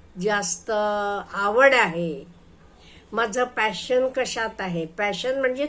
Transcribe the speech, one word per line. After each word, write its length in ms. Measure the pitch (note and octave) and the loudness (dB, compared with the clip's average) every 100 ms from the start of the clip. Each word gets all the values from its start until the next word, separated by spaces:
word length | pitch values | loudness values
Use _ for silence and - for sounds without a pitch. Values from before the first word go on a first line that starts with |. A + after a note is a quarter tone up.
| - F#3 | -18 -4
जास्त 500 | G3 G3+ G3 - - G#3+ G#3 G#3 G3+ G3+ E3+ | -2 0 -2 -6 -2 0 0 0 -2 -4 -6
आवड 400 | F#3 G3+ A3 C#4 | -2 2 6 6
आहे, 500 | B3+ G3 E3 E3+ C#3 - - - - - - - - - | 6 2 0 -4 -6 -12 -20 -20 -20 -20 -20 -20 -20 -8
माझं 320 | G#3+ A#3 B3 | -2 -2 0
पॅशन 640 | B3 - G#3+ F3+ - B3+ C4 C4 | 0 0 -2 -2 0 2 2 0
कशात 460 | B3 A#3+ A3 A3 | -2 -2 -4 -4
आहे. 240 | F#3+ E3+ D#3+ | -4 -4 -6
पॅशन 540 | - G3+ F3+ B3 C4+ | -2 -2 -2 -2 0
म्हणजे 260 | B3+ B3+ | 0 0